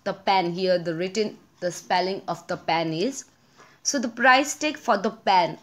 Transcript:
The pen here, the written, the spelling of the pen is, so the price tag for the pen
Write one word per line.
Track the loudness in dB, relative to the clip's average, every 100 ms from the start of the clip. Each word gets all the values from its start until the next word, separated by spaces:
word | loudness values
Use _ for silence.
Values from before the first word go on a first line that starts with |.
The | -10
pen | -4 0 2 0
here, | 0 0 0
the | 0
written, | -4 -4 -4 -4 -6 _ _
the | -8
spelling | -8 -2 0 0 -4 -8
of | -10 -8
the | -6
pen | -2 -2 -2
is, | -2 -4 -6 -14 _ _ _ -20 _
so | -4 -2
the | -4
price | 2 6 6 4
tag | -2 -4 -4
for | -2 0
the | 0
pen | -2 2 2 2 -2